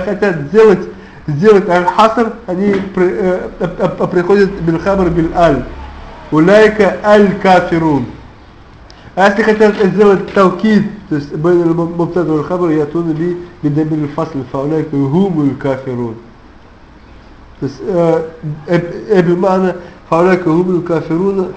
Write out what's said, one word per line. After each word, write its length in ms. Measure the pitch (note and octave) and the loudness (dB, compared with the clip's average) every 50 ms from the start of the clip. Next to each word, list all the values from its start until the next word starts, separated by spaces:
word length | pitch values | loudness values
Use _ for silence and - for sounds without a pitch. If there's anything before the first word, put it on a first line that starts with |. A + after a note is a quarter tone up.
| F#3 | 0
хотят 300 | G#3 G3 G3 G#3 G3+ F3 D#3 C#3+ C#3 | -2 -4 -2 -2 -2 -2 -2 -4 0
сделать, 380 | F3 A3 A3 A3 F#3 - - - - - - - - - - - | 4 6 6 6 6 4 0 -6 -14 -16 -20 -20 -20 -14 -8 -6
сделать 420 | D3 C#3 F#3 A3 G#3 F#3+ F#3 F#3 | -4 2 4 6 6 6 4 2
аль-хаср, 640 | F3 F3+ F3 - - - G#3+ A3+ - A#3+ A3+ A3 - - - - | 0 0 2 2 2 2 2 2 2 0 -2 -2 -4 -8 -8 -8
они 280 | F3+ F3+ G3+ G3+ G3 F#3+ F#3+ - - | -4 -2 0 0 0 -2 -4 -4 -2
при-, 160 | F#3+ F3+ F3+ | 0 0 0
э, 280 | - - G3 F#3 F3+ F#3 - - - - | 0 0 -2 -2 -2 -2 -4 -8 -8 -6
э, 80 | G3+ E3+ - - | -6 -6 -4 -2
э, 280 | G#3 E3 - - F3+ E3+ | -2 -2 -2 -2 -4 -2
приходят 420 | - F3+ F3 F3+ G3+ G3+ G3 F3+ - - E3 | 0 0 0 2 4 4 4 2 0 -2 -2
бил-хабр 440 | E3 E3 D#3+ - G3 G3 G3 F#3 E3+ | -2 -2 -2 -2 -2 0 0 0 0
бил-аль. 540 | D#3+ E3+ D#3+ E3 - F3 E3+ D#3+ C#3 B2 - - - - - - - - - - - - - - D3 | 0 0 -2 -2 0 2 2 2 2 0 -2 -6 -12 -14 -16 -16 -16 -18 -18 -18 -20 -20 -10 -2 0
أولئك 480 | D3+ E3 F#3 G3+ G#3+ G#3+ G#3 G#3+ G#3+ G3 F#3 F#3 - - | 2 4 6 6 6 6 4 4 2 0 0 0 -2 2
الكافرون. 1000 | G#3 G#3 G#3+ G#3 F#3+ - - - F#3+ F#3 F3+ F3 - E3+ E3 D#3+ D#3+ D3 C3 A#2+ - - - - - - - - - - - - - - - - - - - - - - | 4 4 6 6 4 2 0 2 4 4 4 2 2 0 0 0 0 0 0 -2 -6 -8 -14 -20 -20 -20 -20 -20 -20 -20 -20 -20 -20 -20 -20 -20 -20 -20 -20 -20 -8 -2
А 120 | F3+ F#3+ G3+ | 2 2 2
если 160 | G3+ G#3+ A3 | 2 2 2
хотят 320 | G#3+ G#3+ G#3+ A3 G#3 G3+ | 2 2 4 2 2 2
сделать 580 | - G#3+ F#3 - G3 G#3+ G3+ G3 F3 - - - | 2 0 0 2 4 4 4 4 2 0 -2 0
таукид, 500 | G3+ G3 F3+ F#3 - - A3 G#3+ G3+ - - - - - - | 2 2 2 2 0 0 2 2 2 2 0 -4 -10 -10 -6
то 60 | D3+ | -6
есть, 200 | C#3+ C#3+ - - | -6 -6 -6 -6
бейн 260 | D#3 D3+ F3 F3+ F3 E3+ | -2 0 2 2 2 2
аль-мубтада 680 | E3 E3 E3 E3+ E3 F3 E3+ E3+ D#3+ F3 F3+ E3+ D3+ | 2 0 0 -2 -2 -2 -4 -4 -2 -2 -2 -2 0
валь-хабр, 400 | D#3 D3+ C#3+ C#3+ F3+ F3 F3+ E3 | -2 -2 -2 -4 -4 -2 -2 0
ятуна 420 | D3+ D#3 D3 C#3+ - E3+ E3+ E3 D3+ | 0 0 -2 -2 -4 -4 -4 -4 -4
би-, 240 | D3+ E3+ F3 F3 - - - - - | -4 -4 -4 -6 -6 -10 -14 -12 -8
бидамир 460 | - D3 C#3+ D3+ D#3 D#3 D#3 D3+ D3 C#3 | -6 -4 -2 -2 -2 -2 -2 -4 -4 -4
аль-фасл, 380 | - - D#3 D3+ - C#3 B2+ B2+ - | -6 -6 -6 -6 -6 -8 -8 -8 -6
فأولئك 400 | C3+ C#3 D3+ D#3 D#3 C#3+ - - | -6 -4 -2 -2 -4 -4 -2 -2
هم 560 | C#3 C#3 C3+ C#3+ F3+ G3 G3 E3+ D#3 D3 C#3 | -2 -2 0 0 0 0 0 0 0 0 -2
الكافرون. 640 | B2 - - C#3 C3+ C3 - C3+ B2 B2 A#2+ A2+ A2 A2 - - - - - - - - - - - - - - - - - - - - - - - - - - - - | -2 -2 -4 -4 -4 -4 -6 -8 -8 -6 -6 -8 -8 -12 -16 -20 -20 -20 -20 -20 -20 -20 -20 -20 -20 -20 -20 -20 -20 -20 -20 -20 -20 -20 -20 -20 -20 -20 -20 -20 -12 -10
То 60 | D3 | -10
есть, 160 | C3+ - - - | -10 -8 -8 -8
э, 360 | A3 F#3+ E3+ E3+ E3 E3 E3 - - - - - D3+ D3 - - - | -4 -2 0 2 2 2 0 -2 -6 -10 -12 -12 -10 -10 -10 -4 -2
э, 120 | F3 E3 - - - - - A3 | -2 -2 -2 -4 -8 -10 -4 0
э, 120 | G#3+ F#3 | 2 2
бимана 540 | E3+ F3 F3 F3 G3 F#3+ F#3+ F#3+ F#3+ F3+ F3 - - - - - - - | 2 2 0 0 0 0 0 0 0 -2 -4 -6 -10 -18 -20 -20 -8 -2
فأولئك 380 | E3 E3 F3 F#3 F#3 F3 - D#3+ | 0 2 2 2 2 2 2 0
هم 280 | D#3 E3+ F#3 F#3 F#3 | 0 2 2 0 0
الكافرون 760 | E3 - - E3+ D#3 D3 D#3 D#3+ E3 F#3+ G3 G3 F#3+ F3+ D3 B2+ | -2 -2 -2 -2 -4 -2 -2 -2 -2 -2 -2 -2 -2 -4 -4 -6